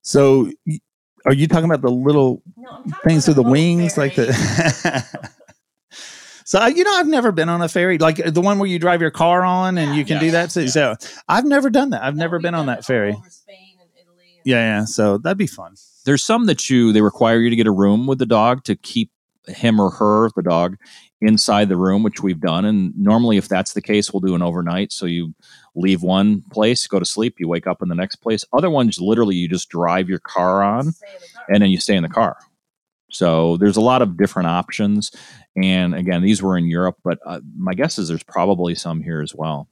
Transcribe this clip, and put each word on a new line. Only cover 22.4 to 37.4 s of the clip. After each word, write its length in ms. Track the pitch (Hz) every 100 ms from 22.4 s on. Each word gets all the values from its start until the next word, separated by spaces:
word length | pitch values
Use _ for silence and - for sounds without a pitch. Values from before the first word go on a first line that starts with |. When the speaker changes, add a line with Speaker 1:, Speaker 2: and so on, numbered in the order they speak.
Speaker 3:
done. 240 | 87 82 104
And 280 | 104 92 -
normally, 400 | 101 110 120 101
if 100 | -
that's 240 | 92 95
the 80 | 107
case, 300 | - 104 98
we'll 80 | 98
do 140 | 92 87
an 60 |
overnight. 500 | 87 85 85 90 101
So 140 | - 90
you 280 | 85 80 - _ - _ -
leave 260 | 95 92
one 420 | 90 92 104 104 -
place, 340 | 110 110 123 -
go 120 | 98
to 60 | 90
sleep, 300 | - 117 _
you 80 | 85
wake 200 | 85 92
up 140 | 87
in 60 | 90
the 80 | 85
next 220 | 95 -
place. 260 | 117 110 -
Other 160 | 131 180
ones, 300 | 147 120 -
literally, 360 | 90 117 107 92
you 120 | 87
just 220 | 87 -
drive 400 | 85 85 90 92
your 100 | 90
car 420 | - 92 90 95
on 300 | 101 117 143
Speaker 2:
Stay 160 | 165 -
in 60 | -
the 60 | -
car. 120 | - -
Speaker 3:
and 140 | 101
then 80 | 98
you 80 | 92
stay 160 | - 98
in 80 |
the 60 | 80
car. 280 | - 107 - _ _ _ _ _ _ _
So 460 | - 87 82 82 85
there's 200 | 104 101
a 40 |
lot 200 | 113 127
of 160 | 110 87
different 300 | 98 - 87
options. 600 | 87 - - 101 104 101 - - - _ -
And 380 | 95 92 90
again, 280 | 82 90 87
these 180 | 95 104
were 160 | 95 90
in 80 | 85
Europe, 300 | 85 90 -
but, 160 | 90 80 82
uh, 160 | 87